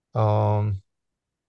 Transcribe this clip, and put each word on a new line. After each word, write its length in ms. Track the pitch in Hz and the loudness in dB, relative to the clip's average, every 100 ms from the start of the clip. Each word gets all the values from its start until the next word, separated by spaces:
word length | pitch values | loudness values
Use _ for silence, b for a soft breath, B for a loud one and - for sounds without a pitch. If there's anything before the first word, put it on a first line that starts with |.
| _ 117 | _ -2
Ehm, 640 | 107 107 107 104 104 98 - _ _ _ _ _ | 0 2 2 0 -2 -4 -10 _ _ _ _ _